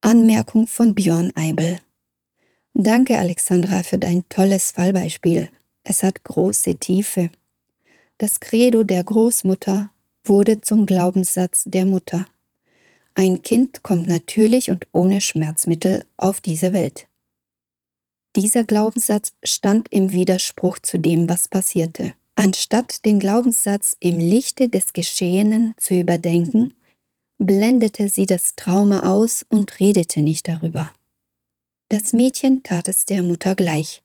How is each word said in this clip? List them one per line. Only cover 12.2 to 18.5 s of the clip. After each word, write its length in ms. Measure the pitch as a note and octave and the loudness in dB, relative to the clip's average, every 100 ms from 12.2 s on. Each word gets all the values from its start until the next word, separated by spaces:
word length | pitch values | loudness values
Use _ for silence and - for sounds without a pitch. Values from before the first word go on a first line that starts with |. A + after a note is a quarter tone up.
| F#3 _ _ _ _ _ _ _ _ - | -6 _ _ _ _ _ _ _ _ 0
Ein 220 | F#3+ F3+ | 0 0
Kind 420 | - A3+ B3+ - | 0 0 0 -2
kommt 240 | - F3+ E3+ | -2 -2 0
natürlich 640 | - - - A3 B3 - | -2 -2 2 4 4 0
und 160 | F3+ - | -6 -2
ohne 260 | E3 F3+ G3+ | 0 2 2
Schmerzmittel 840 | - D#3+ D#3 D#3+ - E3 E3 - - _ | -2 -2 -4 -4 -2 0 0 -2 -6 _
auf 240 | F#3+ G3 | -2 -2
diese 320 | - D#3+ F#3 | -6 -2 0
Welt. 380 | F#3+ C#3 - - _ _ _ _ _ _ _ _ _ _ _ _ - | 0 -4 -8 -20 _ _ _ _ _ _ _ _ _ _ _ _ -2
Dieser 260 | G3+ | 0